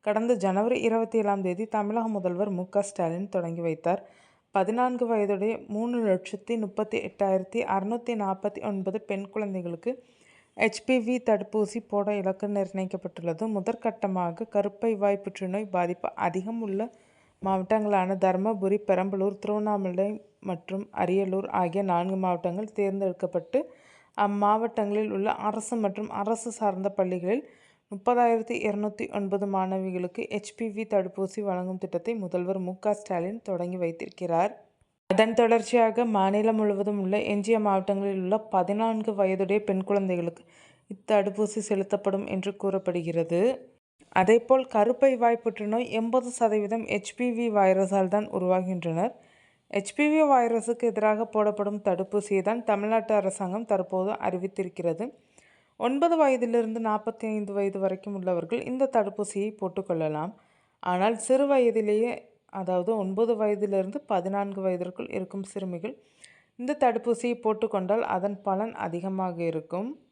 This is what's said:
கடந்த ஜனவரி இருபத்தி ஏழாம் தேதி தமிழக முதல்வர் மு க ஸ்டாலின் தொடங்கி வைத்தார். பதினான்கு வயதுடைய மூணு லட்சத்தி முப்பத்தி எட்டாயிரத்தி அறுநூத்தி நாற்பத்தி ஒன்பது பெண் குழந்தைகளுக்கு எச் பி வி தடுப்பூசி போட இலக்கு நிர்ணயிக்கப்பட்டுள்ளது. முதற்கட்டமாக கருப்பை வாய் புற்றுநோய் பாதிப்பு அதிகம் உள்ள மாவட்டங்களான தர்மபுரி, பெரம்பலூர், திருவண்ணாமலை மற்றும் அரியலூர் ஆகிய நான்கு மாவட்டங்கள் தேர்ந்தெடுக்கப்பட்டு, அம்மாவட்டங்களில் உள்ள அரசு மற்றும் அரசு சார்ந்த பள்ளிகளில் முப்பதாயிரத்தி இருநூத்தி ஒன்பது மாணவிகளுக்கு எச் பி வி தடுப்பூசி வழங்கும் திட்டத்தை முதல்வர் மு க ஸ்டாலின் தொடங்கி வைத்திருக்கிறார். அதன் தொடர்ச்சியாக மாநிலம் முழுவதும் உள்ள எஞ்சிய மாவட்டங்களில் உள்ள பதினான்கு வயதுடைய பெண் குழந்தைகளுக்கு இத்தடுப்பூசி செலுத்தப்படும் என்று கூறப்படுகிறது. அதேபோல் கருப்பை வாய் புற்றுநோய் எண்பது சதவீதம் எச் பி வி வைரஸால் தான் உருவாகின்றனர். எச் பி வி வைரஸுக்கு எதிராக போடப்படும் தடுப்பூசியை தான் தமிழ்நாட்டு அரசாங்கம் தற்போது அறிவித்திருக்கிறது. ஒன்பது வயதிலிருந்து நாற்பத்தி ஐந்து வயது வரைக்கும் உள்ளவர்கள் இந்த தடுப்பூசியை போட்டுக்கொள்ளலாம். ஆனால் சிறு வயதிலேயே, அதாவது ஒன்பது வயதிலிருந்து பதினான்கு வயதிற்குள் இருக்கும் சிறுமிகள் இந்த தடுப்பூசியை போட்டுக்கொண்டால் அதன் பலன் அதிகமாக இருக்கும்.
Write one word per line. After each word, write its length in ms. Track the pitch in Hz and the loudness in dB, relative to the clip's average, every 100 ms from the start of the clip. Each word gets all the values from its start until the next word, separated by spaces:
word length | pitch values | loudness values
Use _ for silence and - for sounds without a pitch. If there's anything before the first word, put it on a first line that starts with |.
| - | 0
கடந்த 280 | 208 233 240 | 0 2 2
ஜனவரி 420 | 190 190 220 247 | 2 2 2 2
இருபத்தி 360 | 226 226 226 226 | 2 2 0 0
ஏழாம் 240 | 202 196 185 | 2 0 0
தேதி 200 | 180 214 | -4 -2
தமிழக 380 | 220 202 226 226 | -2 0 -2 -2
முதல்வர் 420 | 208 180 175 208 180 | -2 -2 -2 -2 -2
மு 80 | 185 | -2
க 120 | 202 | -2
ஸ்டாலின் 480 | 202 - 170 170 196 | -2 -2 -2 -2 -4
தொடங்கி 320 | 190 170 165 | -4 -4 -4
வைத்தார். 400 | 170 160 170 190 - - _ _ _ 196 | -4 -2 0 -2 -4 -20 _ _ _ 0
பதினான்கு 500 | 185 226 254 247 240 | 0 2 0 0 0
வயதுடைய 460 | 226 202 202 208 226 - | 2 2 0 0 -4 -6
மூணு 280 | 208 233 240 | -4 -2 0
லட்சத்தி 520 | 220 180 185 196 - 233 | 0 0 -2 -12 -6 -4
முப்பத்தி 400 | 208 202 214 226 | -4 -4 -4 -4
எட்டாயிரத்தி 580 | - - 196 190 190 226 - | -6 -2 2 2 0 -4 -2
அறுநூத்தி 480 | 196 196 233 233 226 | -2 -2 -4 -4 -4
நாற்பத்தி 440 | 202 190 208 208 | -2 -2 -4 -6
ஒன்பது 340 | 220 196 190 202 | -6 -4 -4 -6
பெண் 280 | 214 196 196 | -6 -8 -6
குழந்தைகளுக்கு 600 | 208 208 185 175 165 233 254 _ _ _ _ _ - | -6 -6 -6 -6 -6 -6 -8 _ _ _ _ _ -2
எச் 260 | 220 214 - | 0 0 0
பி 100 | 254 | 2
வி 160 | 220 247 247 | 2 -2 2
தடுப்பூசி 500 | 208 196 214 208 233 - | 0 0 -2 -2 -4 -4
போட 200 | 202 202 208 | -2 0 0
இலக்கு 320 | 190 190 208 | -2 -2 -2
நிர்ணயிக்கப்பட்டுள்ளது. 920 | 202 190 190 185 190 180 - 170 165 220 | -2 -2 -2 -4 -6 -8 -6 -6 -4 -2
முதற்கட்டமாக 960 | 208 185 233 233 214 196 185 175 165 226 | -2 -2 -2 -4 -2 -2 0 -2 -4 -2
கருப்பை 420 | 208 202 202 233 214 | 0 0 -2 -2 2
வாய் 280 | 202 202 | 2 0
புற்றுநோய் 480 | 202 190 185 196 214 | -4 -8 -4 -4 -2
பாதிப்பு 380 | 185 175 180 - - 180 | 0 0 -2 -6 -2 -2
அதிகம் 360 | 175 190 233 | -2 -6 -6
உள்ள 280 | 214 196 233 - _ _ _ _ | -4 -4 -6 -10 _ _ _ _
மாவட்டங்களான 720 | 190 190 185 220 208 202 185 190 | -2 -2 2 2 4 2 2 2
தர்மபுரி, 600 | 185 185 202 214 190 202 | 2 2 0 0 0 0
பெரம்பலூர், 560 | 208 185 190 196 196 202 | 2 2 2 0 0 -2
திருவண்ணாமலை 720 | - 214 214 208 185 175 202 214 - _ | -2 -2 0 0 -2 0 -2 -2 -12 _
மற்றும் 420 | 196 175 - 190 202 - | -8 -8 -6 -8 -8 -2
அரியலூர் 520 | 180 190 196 190 196 | 0 2 2 -2 -2
ஆகிய 280 | - 180 180 | 0 0 0
நான்கு 340 | 196 175 180 190 | 2 2 0 0
மாவட்டங்கள் 580 | 185 175 175 175 214 - | 0 0 -2 -4 -6 -2
தேர்ந்தெடுக்கப்பட்டு, 840 | 196 196 196 180 185 180 165 262 - - _ - _ - | -2 0 -2 -2 -4 -4 -2 -2 -2 -12 _ -20 _ -2
அம்மாவட்டங்களில் 960 | 208 202 202 214 226 226 208 208 214 | 0 2 2 2 0 -2 0 0 0
உள்ள 180 | 196 202 - | 0 0 0
அரசு 340 | 202 220 214 233 | -2 -4 -4 -2
மற்றும் 340 | 208 190 208 | -2 -2 -8
அரசு 360 | - 202 226 233 | -4 -2 -2 -4
சார்ந்த 380 | 214 214 185 196 | -2 -2 0 -4
பள்ளிகளில் 540 | 196 185 180 175 240 294 - _ _ _ | 0 0 0 0 -2 -4 -20 _ _ _
முப்பதாயிரத்தி 640 | 202 220 240 240 226 220 233 | -4 0 4 4 4 0 -2
இருநூத்தி 420 | 214 202 208 208 226 | -2 -2 -4 -4 -6
ஒன்பது 320 | 208 196 196 202 | -4 -2 -2 0
மாணவிகளுக்கு 720 | 196 190 190 190 180 180 180 - | 0 0 -2 -4 -4 -6 -6 -6
எச் 240 | 208 202 - | -6 -8 -8
பி 120 | 226 | -6
வி 160 | 202 220 | -6 0
தடுப்பூசி 540 | 208 185 185 190 196 | 0 0 -4 -6 -4
வழங்கும் 400 | 202 180 180 185 | -4 -2 -4 -6
திட்டத்தை 320 | 185 - - 233 | -4 -4 -4 -4
முதல்வர் 440 | 185 180 180 190 | -2 -2 -2 -2
மு 140 | 180 185 | -4 -4
க 140 | 214 | -2
ஸ்டாலின் 480 | 208 208 180 175 226 | -2 -2 -4 -4 -6
தொடங்கி 340 | - 180 175 180 | -6 -4 -4 -2
வைத்திருக்கிறார். 760 | 170 165 - - 180 165 196 - - _ _ _ _ | -4 -4 -10 -8 -2 2 2 -2 -20 _ _ _ _
அதன் 260 | 190 220 233 | 4 4 6
தொடர்ச்சியாக 680 | 233 233 220 247 226 220 233 208 | 6 6 4 4 4 4 2 4
மாநிலம் 420 | 190 202 220 220 | 4 4 2 2
முழுவதும் 420 | 214 196 202 208 | 2 2 0 0
உள்ள 140 | 190 202 - | 0 0 0
எஞ்சிய 320 | 208 208 226 | -2 2 2
மாவட்டங்களில் 600 | 208 196 190 196 196 190 | 4 2 2 0 0 -2
உள்ள 140 | 185 214 214 | 0 0 2
பதினான்கு 600 | 190 175 202 226 220 214 | 0 2 0 0 0 -2
வயதுடைய 460 | 202 190 190 190 208 | 0 2 2 2 0
பெண் 200 | 208 190 | 2 -2
குழந்தைகளுக்கு 600 | 190 202 190 175 170 170 - - - _ _ | 2 0 0 -2 -4 -6 -20 -20 -20 _ _
இத்தடுப்பூசி 680 | 196 - 214 196 196 214 214 | -18 2 2 2 0 -2 -2
செலுத்தப்படும் 640 | 208 196 196 202 202 190 202 | -2 -2 0 0 0 -2 -2
என்று 260 | 190 190 196 | -4 -4 -4
கூறப்படுகிறது. 840 | 202 190 190 175 165 170 165 170 226 262 - _ _ _ _ - | -2 0 -2 -2 -2 -2 0 2 2 0 -8 _ _ _ _ 2
அதேபோல் 500 | 185 233 233 262 262 | 6 6 6 2 4
கருப்பை 440 | 220 208 247 269 254 | 2 4 6 4 6
வாய் 260 | 233 233 | 4 4
புற்றுநோய் 420 | 233 - 208 220 247 | 0 -4 -2 -2 0
எண்பது 400 | 220 226 254 247 | -2 2 0 0
சதவீதம் 520 | 240 226 214 202 226 220 | 0 2 2 0 -2 -2
எச் 260 | 208 196 - | -4 -4 -2
பி 120 | 247 | -2
வி 140 | 226 240 | 0 0
வைரஸால் 600 | 208 190 190 190 196 185 202 | 4 6 6 4 2 2 2
தான் 120 | 214 - | 0 -2
உருவாகின்றனர். 800 | 180 185 180 180 170 165 214 - - _ _ _ _ | 2 2 2 -2 -2 0 -2 -4 -20 _ _ _ _
எச் 220 | 202 196 - | -4 -4 0
பி 100 | 302 | 2
வி 140 | 311 302 | 6 6
வைரஸுக்கு 560 | 262 233 233 226 240 233 | 6 4 2 0 0 0
எதிராக 360 | 214 214 214 226 | 2 2 2 0
போடப்படும் 520 | 214 214 208 202 208 202 | 2 2 2 -4 -2 -2
தடுப்பூசியை 560 | 175 190 208 202 196 | 0 0 -2 0 0
தான் 200 | 190 233 | 0 -2
தமிழ்நாட்டு 500 | 240 202 208 226 220 | 0 0 2 0 2
அரசாங்கம் 560 | 214 190 190 185 196 233 | 2 2 -2 -4 -4 0
தற்போது 400 | 196 180 190 190 220 - | 0 0 -2 -2 -2 -4
அறிவித்திருக்கிறது. 800 | 180 190 190 185 - 170 165 240 - _ _ _ _ _ _ | -4 -6 -4 -6 -2 -2 -2 -6 -10 _ _ _ _ _ _
ஒன்பது 360 | 240 277 330 330 | -2 2 4 6
வயதிலிருந்து 600 | 294 254 233 233 226 220 | 4 4 2 2 0 -2
நாற்பத்தி 440 | 220 214 214 226 220 | -2 -2 -2 -6 -4
ஐந்து 240 | 214 202 | -4 -4
வயது 260 | 202 196 196 | -2 -2 0
வரைக்கும் 360 | 190 185 202 196 | -2 -2 -6 -6
உள்ளவர்கள் 440 | 185 175 165 240 - | -2 -2 -2 -4 -4
இந்த 240 | 254 262 | -2 2
தடுப்பூசியை 580 | 240 202 196 202 196 208 214 | 2 0 -2 -4 -2 -4 -4
போட்டுக்கொள்ளலாம். 760 | 190 185 190 170 156 151 165 - _ _ _ _ | -6 -4 -4 -2 0 -2 -6 -8 _ _ _ _
ஆனால் 320 | - 180 202 226 - | -2 2 2 0 2
சிறு 200 | 262 277 | 4 4
வயதிலேயே, 640 | 269 240 220 208 208 233 - - _ _ | 4 4 2 2 2 0 -4 -12 _ _
அதாவது 380 | 196 185 185 175 226 | -8 -2 0 0 0
ஒன்பது 360 | 190 190 226 226 | -2 0 0 2
வயதிலிருந்து 640 | 214 208 202 196 185 285 - | 2 0 0 0 0 -6 -2
பதினான்கு 540 | 196 180 202 202 196 | -2 0 -2 -4 -2
வயதிற்குள் 480 | 190 180 180 185 - | -2 -2 -6 -8 -8
இருக்கும் 360 | - 185 196 190 | -6 -6 -8 -8
சிறுமிகள் 440 | - 190 175 202 277 _ _ - _ _ _ | -8 -6 -6 -8 -12 _ _ -20 _ _ _
இந்த 180 | 247 294 | -6 2
தடுப்பூசியை 560 | 254 226 233 233 240 240 | 2 2 0 0 0 0
போட்டுக்கொண்டால் 680 | 220 214 220 208 185 214 - 185 | 0 0 0 -2 0 0 0 -2
அதன் 220 | 196 196 202 | -2 -4 -2
பலன் 260 | 190 220 - | -2 -2 -4
அதிகமாக 600 | 175 170 190 190 185 170 | -6 -4 -4 -2 -4 -2
இருக்கும். 460 | 170 165 160 175 220 302 _ | -2 -2 -6 -6 -6 -10 _